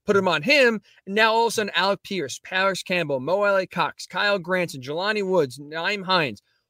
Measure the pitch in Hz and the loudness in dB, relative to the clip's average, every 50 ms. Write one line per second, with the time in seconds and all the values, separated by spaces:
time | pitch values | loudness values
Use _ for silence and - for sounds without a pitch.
0 | _ - 202 196 196 185 165 151 143 226 294 294 262 240 226 202 - _ _ _ | _ 0 0 2 2 2 0 0 2 2 4 4 4 4 2 0 -8 _ _ _
1 | _ - 196 214 220 226 220 226 233 233 - 226 214 196 - 165 180 196 202 - | _ -4 0 2 2 4 4 2 2 2 0 -2 -4 -2 -2 0 0 0 0 -2
2 | _ - 202 185 147 123 - - _ - 185 190 190 196 190 170 - - 185 180 | _ -8 -6 -6 -6 -6 -8 -12 _ -6 -2 0 0 0 0 -2 -4 -4 -2 -2
3 | 165 147 143 131 127 143 180 202 202 202 196 190 190 - - 180 160 139 - _ | 0 0 -2 -2 0 -2 0 2 2 2 2 2 0 -2 -2 -2 -2 -2 -4 _
4 | - - - 180 196 208 202 196 165 170 185 185 175 165 - 139 123 131 147 165 | -16 -12 -6 -2 2 2 2 0 0 -2 0 0 0 -2 -4 -10 -10 -8 -6 -4
5 | 185 208 214 214 196 185 185 180 151 135 123 135 147 143 156 165 170 185 208 202 | -2 -2 0 0 0 2 4 4 2 2 -2 -12 -14 -10 -8 -4 -2 -2 -2 -2
6 | 190 185 190 180 156 131 107 - _ _ _ _ _ _ | 0 2 2 2 2 0 -4 -8 _ _ _ _ _ _